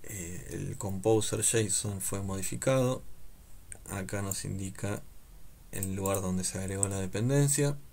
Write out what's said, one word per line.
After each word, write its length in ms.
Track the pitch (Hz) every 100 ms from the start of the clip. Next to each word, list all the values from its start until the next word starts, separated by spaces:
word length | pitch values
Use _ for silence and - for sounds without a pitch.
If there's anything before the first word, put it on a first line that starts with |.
eh, 440 | - 104 85 90 -
el 260 | 95 95 98
composer 640 | 98 95 107 110 - 110
json 560 | 107 113 107 - 107 98
fue 220 | - 98
modificado. 800 | 98 95 95 117 - 131 127 127 - - - - - - - - -
Acá 320 | 98 95 101
nos 240 | 98 - 98
indica 560 | 98 95 95 101 107 - - - - - - -
el 220 | - 98 98
lugar 260 | 98 98
donde 240 | 92 92 92
se 140 | -
agregó 280 | 95 95 98
la 140 | 98
dependencia. 760 | 95 101 117 139 143 143 143 143 -